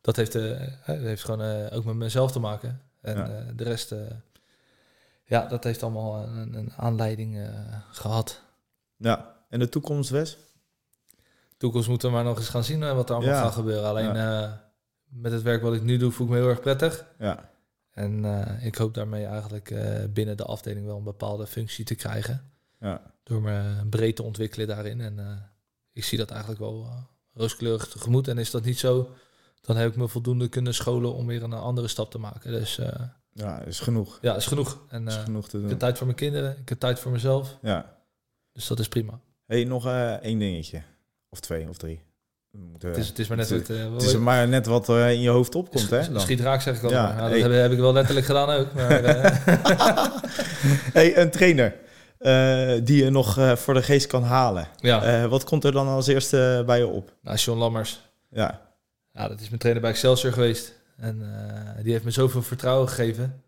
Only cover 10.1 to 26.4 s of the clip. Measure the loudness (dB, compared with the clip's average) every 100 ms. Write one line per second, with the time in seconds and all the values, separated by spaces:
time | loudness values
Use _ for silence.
10.1 | -2 -4 -10 _ _ _ _ _ _ _
11.1 | _ _ _ _ _ -2 -2 0 0 0
12.1 | 0 0 -4 -4 -4 -4 -4 -2 -2 0
13.1 | 0 0 2 0 0 -2 -2 -2 -2 -2
14.1 | -2 -2 -2 -6 -10 _ _ _ _ _
15.1 | -10 -6 -2 0 0 0 0 2 2 2
16.1 | 0 0 2 2 2 0 0 0 -2 -14
17.1 | _ -6 -6 -12 _ _ _ _ -8 -6
18.1 | -4 -2 -4 -6 -6 -8 -2 -4 -4 -6
19.1 | -8 -6 -8 -10 -14 -10 -6 -4 -4 -4
20.1 | -2 -4 -6 -8 -10 -10 -10 -10 -10 -10
21.1 | -10 -8 -8 -8 -8 -8 -10 -8 -8 -6
22.1 | -6 -6 -6 -10 _ _ _ -8 -8 -12
23.1 | _ _ -4 -2 -2 -4 -4 -2 0 0
24.1 | 0 -8 -6 -6 -4 -6 -6 -8 -8 -8
25.1 | -10 -10 -12 -16 _ _ _ _ -10 -4
26.1 | -4 -4 -8